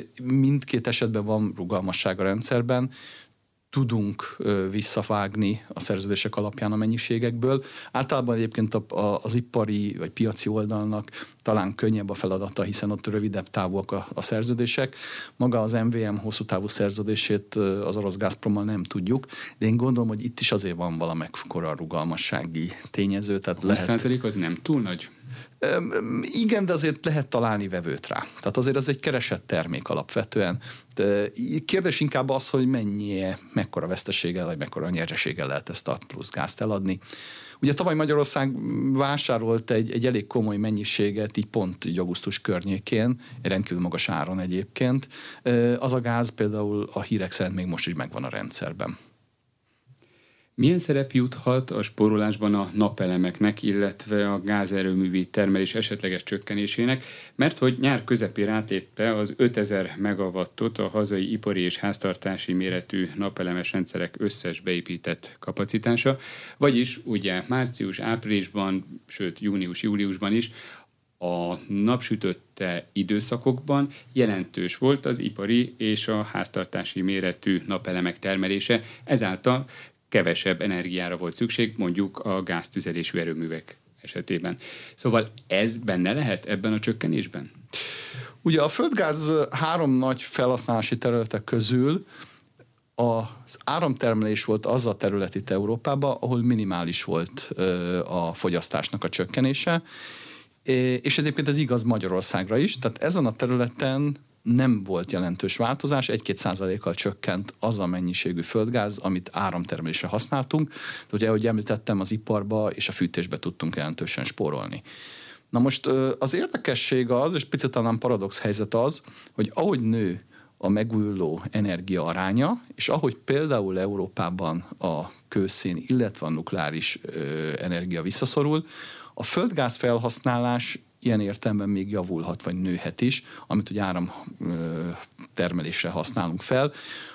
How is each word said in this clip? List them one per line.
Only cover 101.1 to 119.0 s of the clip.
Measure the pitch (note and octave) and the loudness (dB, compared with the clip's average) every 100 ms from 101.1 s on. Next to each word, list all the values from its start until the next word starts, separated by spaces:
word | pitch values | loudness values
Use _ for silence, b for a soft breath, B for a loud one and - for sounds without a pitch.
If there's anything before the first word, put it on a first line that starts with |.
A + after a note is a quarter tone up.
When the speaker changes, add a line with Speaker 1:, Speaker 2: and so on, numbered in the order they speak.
| C3+ | 2
Speaker 1:
egyébként | D3+ C#3+ D3+ | 2 0 2
ez | D3 | 2
igaz | C#3+ B2 | 2 2
Magyarországra | A2+ A2+ F#2+ F#2 F#2 F#2+ F#2 A2 | 4 2 2 0 2 0 2 2
is, | F3+ B2 | 2 0
tehát | A#2+ G#2+ | -4 0
ezen | D3+ F3+ B2+ | 0 2 2
a | G#2+ | 2
területen | B2 B2 A#2+ A#2+ C3+ C3+ D3 C#3 - _ | 2 2 0 0 -2 2 0 -2 -8 _
nem | - B2 C3 A2 | 2 6 6 4
volt | G2 F2+ F2 | 2 -2 0
jelentős | F#2+ F#2 F2+ G2 - | 0 0 0 -2 0
változás, | A#2 C#3 C#3 C#3 B2 | 0 0 0 0 2
egy-két | A2+ - F#2+ | 0 0 0
százalékkal | G#2+ F#2 F#2+ F#2+ F#2+ | 0 0 -2 -2 -2
csökkent | E2+ G2+ F#2+ - F#2 G2+ - | 0 -2 -2 -2 -2 -4 -4
az | G#2+ G#2 | -2 0
a | F2+ | 0
mennyiségű | F2+ F2+ F2+ - F2 | 0 0 0 0 -2
földgáz, | E2 A2+ A2 A#2+ G#2 G2 | 0 0 2 2 0 -2
amit | F#2+ F#2 F#2 | -2 -2 -2
áramtermelésre | - - F2 - D#2 E2 D#2+ F#2 | -2 -2 -2 -4 -4 -2 -2 -2
használtunk, | G#2+ - C#3 C3 D#3 D3+ B B B B | 0 0 0 0 0 0 B B B B
de | G#2 | 0
ugye, | A2 | 4
ahogy | A2 A2+ | 4 4
említettem, | A2 G#2 G#2+ - G2+ | 2 0 -2 0 0
az | F#2+ | 2
iparba | A2 - G#2+ G2+ A2 G#2+ | -2 0 0 2 0 0
és | F2 - | 0 -2
a | |
fűtésbe | - F2+ - F2+ D#2 | 0 0 0 -4 -4
tudtunk | - - D#2+ D2+ | -6 -4 -4 -2
jelentősen | D2+ D#2+ - - - | -4 -4 -4 -2 -4
spórolni. | - E2 D2 G1+ - - B B B B B B | -2 -2 -2 -4 -8 -12 B B B B B B
Na | A#2+ | 4
most, | B2+ C3 - | 4 4 2
ö, | C3 C3 - | 2 2 2
az | C3+ | 0
érdekesség | - F#4 - - B2+ - C3 A#2+ | 0 0 -2 -2 0 2 2 4
az, | B2 D3 | 4 2
és | F3 | 0
picit | - C#3 C3 | -2 0 0
talán | B2+ A2+ A2 | 2 2 2
paradox | B2 A2+ G2 - | 2 2 0 -2
helyzet | G#2+ G2+ G#2 | 0 0 2
az, | A2+ B2+ E3 | 2 2 0